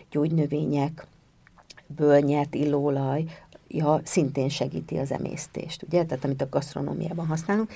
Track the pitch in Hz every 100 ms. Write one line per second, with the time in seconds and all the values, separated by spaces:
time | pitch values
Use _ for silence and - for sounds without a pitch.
0 | - 147 151 160 151 147 151 143 143 160
1 | - _ _ _ - - - - - 147
2 | 151 143 143 147 143 - 147 143 143 135
3 | 135 139 160 - - - _ 139 151 156
4 | 156 - 139 135 135 135 135 160 160 -
5 | 139 - - - - - - - - 170
6 | 165 135 139 139 139 143 - - 143 147
7 | 160 170 165 160 165 208 220